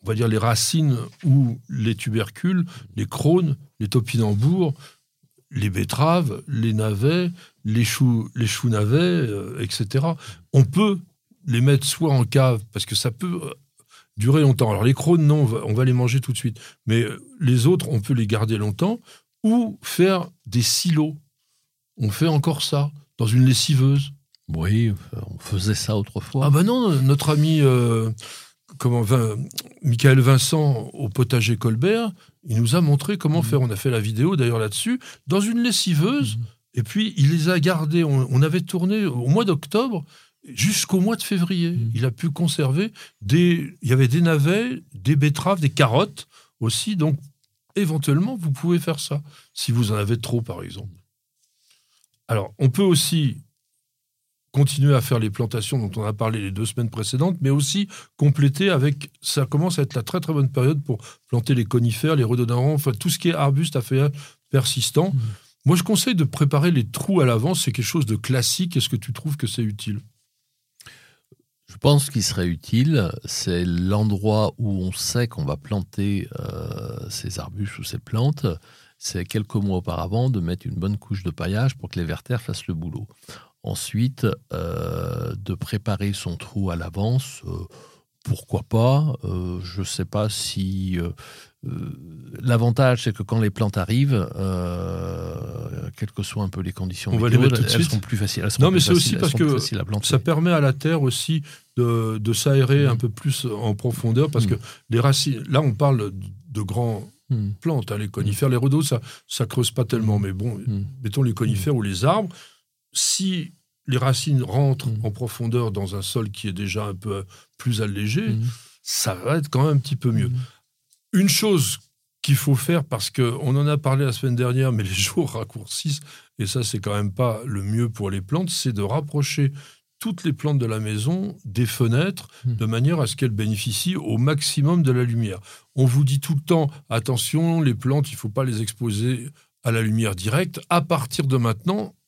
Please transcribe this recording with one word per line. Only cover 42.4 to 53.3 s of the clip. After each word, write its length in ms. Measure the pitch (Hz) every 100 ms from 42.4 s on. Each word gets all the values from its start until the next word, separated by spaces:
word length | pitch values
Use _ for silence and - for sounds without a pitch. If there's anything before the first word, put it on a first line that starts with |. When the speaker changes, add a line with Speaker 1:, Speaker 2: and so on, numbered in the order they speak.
| 170 143 139 143 214 - - _
Speaker 1:
des, 520 | 98 151 175 170 147 -
il 60 | -
y 40 |
avait 140 | 127 131
des 120 | 139
navets, 600 | 170 156 143 196 240 254 - -
des 200 | 95 151
betteraves, 440 | 147 147 180 196
des 80 | 147
carottes 580 | - 135 117 202 - - _ _ _
aussi. 360 | 113 - - 202
Donc, 200 | 156 147 - _ _ _ _ -
éventuellement, 600 | 196 156 143 143 202 254
vous 160 | 165
pouvez 280 | 135 170 170
faire 200 | 170 147
ça, 220 | - 143 147 - _
si 180 | - -
vous 200 | 120 110
en 40 | 107
avez 220 | 101 117
trop, 240 | - 120
par 220 | 113 90
exemple. 260 | 90 87 101 85 _ _ _ _ _ _ _ _ _ _ _ _ _
Alors, 260 | 113 95 -
on 100 | 135
peut 120 | 131
aussi 540 | 196 175 - 165 143